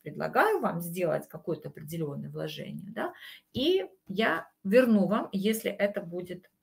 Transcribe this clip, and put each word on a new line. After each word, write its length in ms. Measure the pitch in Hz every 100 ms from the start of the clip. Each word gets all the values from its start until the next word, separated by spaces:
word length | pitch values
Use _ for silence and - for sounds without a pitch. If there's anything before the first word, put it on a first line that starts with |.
предлагаю 580 | - 151 156 240 403 403
вам 200 | 226 170
сделать 460 | 170 175 170 147 -
какое-то 400 | 160 - 156 147
определённое 600 | - 156 165 151 143 147
вложение, 600 | 151 156 147 - 147 -
да, 240 | - 349 - - - _
и 320 | 226 285 381 381 - -
я 380 | 196 226 165 - _
верну 420 | 190 226 254 208 175
вам, 220 | 220 339
если 380 | 196 196 220 -
это 300 | 196 202 202
будет 480 | 175 175 180 180 - _